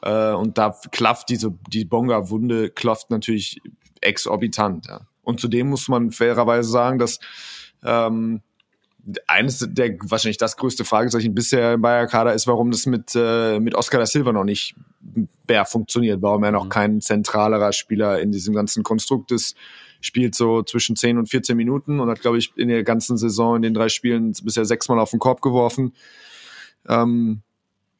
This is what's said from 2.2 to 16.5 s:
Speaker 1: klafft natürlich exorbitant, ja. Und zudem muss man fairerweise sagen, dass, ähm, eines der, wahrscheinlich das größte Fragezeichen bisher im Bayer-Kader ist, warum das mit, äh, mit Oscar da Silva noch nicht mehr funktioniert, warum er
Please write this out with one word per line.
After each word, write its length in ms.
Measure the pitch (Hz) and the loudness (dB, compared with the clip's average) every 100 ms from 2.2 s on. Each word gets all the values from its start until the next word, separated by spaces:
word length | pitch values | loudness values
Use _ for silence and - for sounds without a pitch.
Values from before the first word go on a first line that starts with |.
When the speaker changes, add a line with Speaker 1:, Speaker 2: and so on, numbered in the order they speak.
| 95 110 120 117 107 | -2 -2 0 0 -2
Speaker 1:
klafft 420 | - 120 110 - | -2 0 0 -2
natürlich 480 | 110 - 107 - - - - _ _ | -4 -2 -4 -4 -12 -18 -20 _ _
exorbitant, 840 | 98 - - 104 117 - 101 87 - | -2 -2 -2 -2 -2 0 -2 -2 -10
ja. 140 | 52 - _ | -18 -20 _
Und 180 | - 120 | -6 -4
zudem 280 | 113 120 139 | -2 0 0
muss 180 | 135 - | -2 0
man 220 | 123 117 | 0 0
fairerweise 580 | - 117 117 117 120 117 | 0 2 4 4 2 2
sagen, 300 | 120 123 131 | 2 2 2
dass, 220 | 120 - - - - - - _ | 0 -4 -10 -20 -18 -18 -20 _
ähm, 600 | 120 117 113 113 113 110 - _ _ _ _ _ - - - | -2 0 0 -2 -4 -6 -10 _ _ _ _ _ -14 -8 0
eines 400 | 92 135 123 117 | 2 2 -2 -4
der, 300 | - 120 87 | -2 -2 -2
wahrscheinlich 340 | 98 110 110 104 | -4 -2 -2 -2
das 220 | 113 - | -4 -2
größte 260 | 131 - | -4 -4
Fragezeichen 500 | - 110 120 117 113 | 0 0 2 0 0
bisher 380 | 101 117 131 117 | 0 0 2 2
im 80 | 117 | 2
Bayer-Kader 540 | 120 120 117 113 117 | 4 2 2 2 2
ist, 120 | 110 123 | 2 2
warum 240 | 120 120 | 2 2
das 140 | 117 | 0
mit, 280 | 135 120 - 120 | 0 -2 -2 0
äh, 420 | 117 117 113 107 | 2 2 2 0
mit 160 | 113 | 0
Oscar 240 | - - 127 | 0 0 2
da 60 | |
Silva 260 | 110 147 123 | 2 0 2
noch 140 | 107 | 2
nicht 300 | 98 104 - - - _ - 113 98 _ - | 0 -2 -6 -12 -20 _ -8 -4 -4 _ 0
mehr 160 | 110 | 2
funktioniert, 560 | 98 117 107 120 117 98 | 2 -2 -2 0 0 2
warum 240 | 101 104 | 2 2
er 80 | 104 | 2